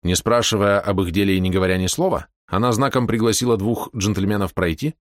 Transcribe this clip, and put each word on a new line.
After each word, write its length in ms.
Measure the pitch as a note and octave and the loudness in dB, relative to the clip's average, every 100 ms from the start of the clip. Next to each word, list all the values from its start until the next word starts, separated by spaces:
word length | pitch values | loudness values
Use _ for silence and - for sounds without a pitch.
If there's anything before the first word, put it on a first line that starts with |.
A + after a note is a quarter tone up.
Не 140 | F2 F2+ | 0 -2
спрашивая 640 | - A#2+ A2+ A2 G2+ G2+ | 2 0 2 0 2 2
об 200 | G2+ F#2+ | 0 -2
их 120 | F2+ | 0
деле 240 | F2 G2 F#2+ | 0 2 2
и 40 | |
не 100 | F#2 | 0
говоря 260 | F#2 F#2 F#2 | 0 0 0
ни 100 | F#2 | -2
слова, 420 | - F#3 B2+ - _ _ | 0 -2 -2 -6 _ _
она 260 | F#2 A#2+ | -2 0
знаком 340 | A2+ C3+ C3 A#2 | 2 0 0 0
пригласила 500 | A2+ A2+ G#2 B2 A2+ | 0 2 0 2 0
двух 320 | G2+ A#2 - | 0 -2 -4
джентльменов 580 | A#2+ G2 G2 G2 G#2 F#2+ | -4 -2 0 0 0 -2
пройти 400 | - F2+ D#2+ D3 - | -2 -2 -2 -4 -6